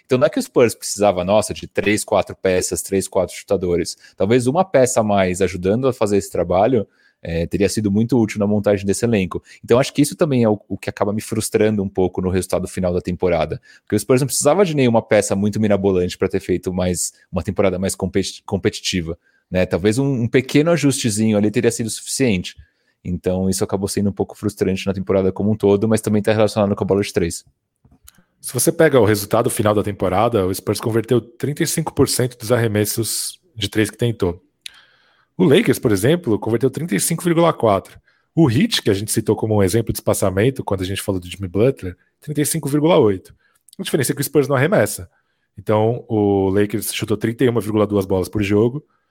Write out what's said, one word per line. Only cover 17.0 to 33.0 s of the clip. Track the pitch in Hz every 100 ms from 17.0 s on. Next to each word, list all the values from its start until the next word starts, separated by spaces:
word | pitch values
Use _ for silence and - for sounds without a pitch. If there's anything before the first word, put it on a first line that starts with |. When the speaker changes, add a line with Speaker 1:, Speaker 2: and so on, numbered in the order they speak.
| - - _
Speaker 1:
uma | 90
temporada | 95 90 98 90
mais | 95 -
competi-, | 92 98 92 - -
competitiva, | 98 107 - - 92 80 85 _ _ _
né? | 92 90
Talvez | 90 98 110
um, | 139
um | 127 117
pequeno | 131 - 143 160
ajustezinho | 170 139 127 123 104 110 104
ali | 107
teria | 120 113
sido | - 110
suficiente. | - - - 131 92 85 - - _ _ _
Então, | 92 90 - 92 95
isso | 95
acabou | 104 98 98
sendo | - 101
um |
pouco | 95 98 -
frustrante | 104 - 95 95 98
na |
temporada | 98 92 98 95
como | - 101
um | 110
todo, | 101 101 110
mas | 107
também | - 107
tá | 101
relacionado | 107 104 - 101 101
com |
a | 95
bola | 98
de | 101
três. | - 85 - - _ _ _ _ _ - _ _ _
Speaker 2:
Se | -
você | 127 165
pega | - 160 135
o | 104
resultado | 104 101 110 120
final | - 104
da | 104
temporada, | 104 95 95 90 117 113 92
o |
Spurs | 95 - 104
converteu | 123 113 110 123
trinta | 107 _ 131 147
e | 160
cinco | - 156
por | - 127
cento | - 123 -
dos | 110
arremessos | 120 113 104 107 -